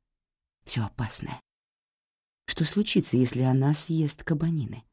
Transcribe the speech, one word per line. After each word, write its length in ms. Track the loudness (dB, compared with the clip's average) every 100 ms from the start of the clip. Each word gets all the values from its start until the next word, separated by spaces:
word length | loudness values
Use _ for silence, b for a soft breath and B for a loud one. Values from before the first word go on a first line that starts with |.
| _ _ _ _ _ _
Все 200 | -8 -4
опасное. 560 | -4 -4 -6 -6 -8 -10 _ _ _ _ _ _ _ _ _ _ -6
Что 180 | -2 0
случится, 500 | 0 2 2 2 2
если 260 | 2 2
она 340 | 2 4 4 2
съест 480 | 0 0 0 -2
кабанины? 600 | -4 -2 0 -2 -4 -8 -16